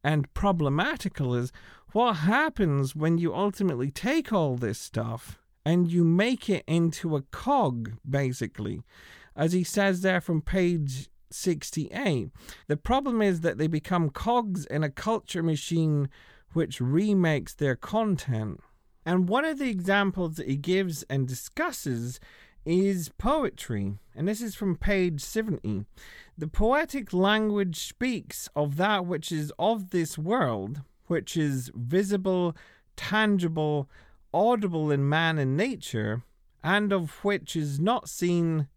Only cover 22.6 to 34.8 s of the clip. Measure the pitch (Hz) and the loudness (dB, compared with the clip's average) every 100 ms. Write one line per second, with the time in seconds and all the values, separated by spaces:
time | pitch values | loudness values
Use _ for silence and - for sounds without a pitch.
22.6 | - 175 196 190 156 - 233 311 254 - | 0 2 2 0 -6 -4 0 0 0 -6
23.6 | - 107 98 101 - - 170 214 233 - | -6 -4 -2 -6 -14 -4 -4 -2 -6 -4
24.6 | 196 170 202 196 180 147 - 220 220 160 | -2 0 2 2 2 -2 -4 -4 -2 -4
25.6 | 101 101 - - - - - - 156 - | -4 -6 -8 -14 -20 -20 -20 -10 -4 2
26.6 | 214 277 311 277 220 180 190 214 214 208 | 4 2 0 -6 -2 2 2 2 2 0
27.6 | 190 160 - - 254 220 - - - 147 | -2 -4 -10 -4 -2 -2 -8 -12 -6 -2
28.6 | 147 143 196 202 175 175 - 160 147 - | -2 0 2 2 0 -4 -2 -4 -4 0
29.6 | 190 226 185 180 160 - 160 247 143 110 | 0 0 0 -2 -2 -4 -2 0 0 0
30.6 | 98 143 - _ _ 170 - 165 151 135 | -4 -8 -12 _ _ -2 0 0 2 0
31.6 | 123 - 120 180 196 202 190 185 175 156 | -4 -8 0 0 2 0 0 0 0 -4
32.6 | - _ _ - - 214 214 196 175 160 | -18 _ _ -12 -2 2 4 2 0 0
33.6 | 151 147 139 - - - _ 165 220 240 | 0 0 -4 -12 -20 -20 _ 2 2 2
34.6 | 202 165 | 0 0